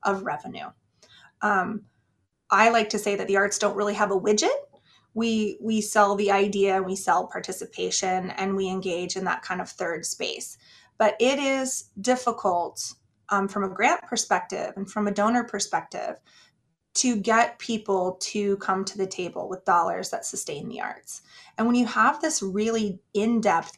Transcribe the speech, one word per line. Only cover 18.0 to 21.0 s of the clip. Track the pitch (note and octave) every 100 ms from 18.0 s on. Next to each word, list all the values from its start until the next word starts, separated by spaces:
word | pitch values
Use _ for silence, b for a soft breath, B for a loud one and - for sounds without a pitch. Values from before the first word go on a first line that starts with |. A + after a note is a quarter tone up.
| F3+ F#3
to | - G#3+ G3+ G3
come | G3+ F#3+
to | G3 G3+
the | F#3+
table | - F3 F3 F3+
with | F#3
dollars | - F3 F3 F3+ F#3
that | - -
sustain | - - C#3+ -
the | -
arts. | - -